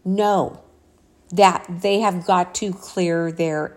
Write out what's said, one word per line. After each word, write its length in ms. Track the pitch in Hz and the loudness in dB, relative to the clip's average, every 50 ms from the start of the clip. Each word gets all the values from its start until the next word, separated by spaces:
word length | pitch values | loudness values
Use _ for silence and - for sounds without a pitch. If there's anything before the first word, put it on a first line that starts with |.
| - | -6
know 580 | 185 190 208 208 208 202 180 131 - - - - _ _ _ _ _ _ _ _ _ _ _ _ - | -2 0 2 2 2 2 2 0 -2 -6 -12 -20 _ _ _ _ _ _ _ _ _ _ _ _ -4
that 340 | 175 190 202 185 165 - - - | 4 6 6 6 6 2 -4 -10
they 300 | 175 170 185 202 202 196 | -8 -4 -2 0 0 2
have 260 | 226 202 180 180 165 | 0 0 -2 -2 0
got 300 | - 185 180 180 180 - | 2 2 2 2 0 -4
to 180 | - 214 196 180 | -6 -6 -6 -8
clear 580 | - - - - 190 180 170 165 165 165 165 | -10 -14 -8 -4 -2 0 0 0 -2 -2 -4
their 420 | 165 170 165 160 156 151 151 - - | -4 -4 -4 -2 -2 -4 -6 -6 -6